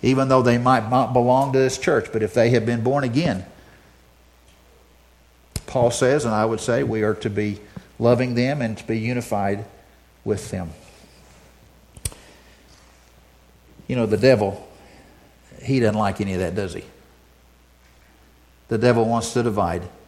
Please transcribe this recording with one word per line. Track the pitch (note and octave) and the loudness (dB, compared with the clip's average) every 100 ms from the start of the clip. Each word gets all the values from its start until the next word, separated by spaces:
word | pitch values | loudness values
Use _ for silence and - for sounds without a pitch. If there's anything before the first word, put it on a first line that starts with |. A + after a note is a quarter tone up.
even | A#2+ C3 C3+ | 2 2 4
though | C3 | 4
they | B2 A#2+ | 4 2
might | A#2+ B2+ G#2+ | 4 2 2
not | B2+ A#2+ | 0 2
belong | B2 A#2+ B2+ C3+ | 2 2 2 2
to | C3 | 2
this | C3 - | 0 0
church, | - C3+ - | 0 0 0
but | A2+ | -4
if | G#2+ | -2
they | - A#2 | 2 4
have | A#2+ A2 | 4 0
been | A#2+ | -2
born | A2+ C#3 | 0 0
again, | C3+ A#2+ E3+ F#2+ F2+ - - - _ _ _ _ _ _ _ _ _ _ _ _ _ _ _ _ _ - - | 0 0 -2 -4 -8 -20 -20 -20 _ _ _ _ _ _ _ _ _ _ _ _ _ _ _ _ _ -14 -6
Paul | B2 A#2+ | 0 0
says, | A2+ B2+ C#3+ A#2 | 2 2 2 0
and | |
I | A2 | 0
would | A2 A2+ | 0 -2
say, | - A#2+ | -2 -2
we | C3+ A2 | 0 0
are | G#2+ G#2+ | 0 0
to | A#2 | -4
be | G2+ G#2 G2+ - - - - | -4 -4 -6 -12 -20 -20 -2
loving | A#2 B2 B2+ A#2+ | 2 2 2 -2
them | B2 D3 | -2 -2
and | A#2 G#2+ | -4 -8
to | |
be | - A2+ | -6 -6
unified | A2 B2 A#2 G#2 G2+ G2+ G#2+ - _ _ _ _ - | -4 -6 -4 -4 -2 -4 -8 -18 _ _ _ _ -6
with | G2+ - | -6 -4
them. | F#2+ E2+ E2 - - - - - - - _ - _ _ - - - - - - - _ - - _ _ _ _ _ _ _ _ - - | -10 -10 -14 -20 -20 -20 -20 -20 -20 -20 _ -20 _ _ -14 -14 -14 -20 -20 -20 -20 _ -20 -20 _ _ _ _ _ _ _ _ -20 -8
You | B2+ | -2
know, | A2+ | 0
the | G#2 | 4
devil, | B2+ B2 G2+ F#2+ - - - - - - - _ _ - | 6 6 2 -4 -16 -20 -20 -20 -20 -20 -20 _ _ -18
he | - C3+ | -2 2
doesn't | A2+ G#2+ | 2 2
like | G#2 F#2+ | -2 -2
any | G2 | -4
of | F#2 | -2
that, | F2+ F#2+ | -2 -4
does | G2 | -6
he? | E2 - - _ _ _ _ _ _ _ _ _ _ _ _ _ _ _ _ _ | -8 -16 -20 _ _ _ _ _ _ _ _ _ _ _ _ _ _ _ _ _
The | A2+ | 0
devil | A#2+ A#2 A2+ | 2 4 2
wants | A#2 A2+ | 0 -2
to | B2+ | -2
divide. | A#2 G#2 F2+ E2+ F2+ - | -2 0 -2 -2 -8 -18